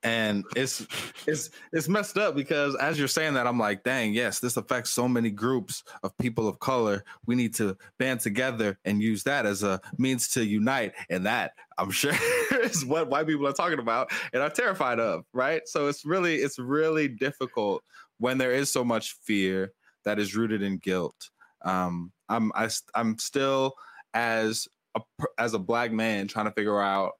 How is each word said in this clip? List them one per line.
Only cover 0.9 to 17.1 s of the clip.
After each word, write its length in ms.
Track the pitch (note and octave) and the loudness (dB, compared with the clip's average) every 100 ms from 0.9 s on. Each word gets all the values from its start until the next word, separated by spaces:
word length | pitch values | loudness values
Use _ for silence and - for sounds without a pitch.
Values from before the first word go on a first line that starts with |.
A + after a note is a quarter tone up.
| - - - - | -8 -10 -8 -4
it's, 240 | D3+ - - - | -4 -6 -14 -6
it's 160 | E3 D3+ | -4 2
messed 280 | G3+ G3+ F#3 | 0 0 0
up 180 | D#4 C#3+ | 2 0
because 400 | C3+ D3+ C#3+ C#3 | 0 0 0 0
as 240 | C#3 D#3 | 0 0
you're 80 | C#3 | 0
saying 260 | - D#3 | 2 2
that, 140 | C#3 B2 | 2 2
I'm 100 | A#2+ | 2
like, 240 | G#2+ G2+ | 2 2
"Dang, 300 | - C3 A2 | 0 0 2
yes, 260 | G#2+ A#2+ - | 2 0 0
this 160 | B2 A#2+ | -2 -2
affects 360 | G2+ B2+ A2+ | -2 -4 -2
so 160 | - B2 | 0 2
many 240 | A#2+ A2+ | 2 0
groups 520 | G2+ A#2 C3 G2 - - - | 0 0 0 -2 -10 -12 -10
of 120 | F#2+ - | -10 -4
people 280 | B2 A2+ A2 | -2 0 -2
of 120 | F#2 | -2
color. 440 | - C3 A2 G2+ - - - | -2 2 2 0 -4 -12 0
We 100 | A#2+ | 2
need 200 | A#2 - | 2 0
to 200 | G#2+ F#2+ - _ | -2 -2 -12 _
band 220 | B2+ B2+ | -2 0
together 580 | - G#2 C3 A#2 G#2+ F#2+ - | -2 0 0 0 -2 0 0
and 160 | G#2 | 2
use 220 | G#2+ G#2 | 2 0
that 240 | C3+ C#3+ G#2+ | 0 0 2
as 160 | G2 | 2
a 180 | G2+ F#2+ - - | 0 0 -4 -2
means 320 | C3 C3 - | 0 0 0
to 160 | - A2+ | 0 2
unite." 480 | G#2+ A2 C3+ G#2 - - | 2 2 2 -2 -6 -4
And 160 | F#2 F#2+ | -2 0
that, 280 | A#2+ D#2+ - - - | 0 -2 -8 -14 -6
I'm 100 | F#2+ | -2
sure, 240 | F#2 C#3 E3 A#4 | 0 0 2 2
<laughs> 180 | B4 A4+ C#4 | 0 2 2
is 240 | A#3 E3+ C3 | 2 0 0
what 240 | D#3 D3+ | 0 2
white 160 | C#3+ D#3 | 0 2
people 200 | D3+ C#3 | 0 0
are 60 | |
talking 260 | C#3 F3 D3+ | 0 0 0
about 320 | A#2 A#2 B2+ - - | 0 0 0 -4 -2
and 100 | B2 | 0
are 80 | D3 | 0
terrified 480 | - A#3+ F#3+ C#3 A#2 | 0 0 0 0 2
of, 260 | A2+ E2+ - | 0 0 -4
right? 340 | B2 C3 D#3+ - | -2 0 0 -2
So 200 | E3+ C#3+ | -2 -2
it's 180 | C#3+ D3 | -2 -2
really, 300 | F#3 F3 D3+ | 0 2 0
it's 220 | C#3 - | -2 -4
really 480 | B2+ C#3+ D#3+ D#3+ | -2 0 2 2
difficult 760 | D3 | 0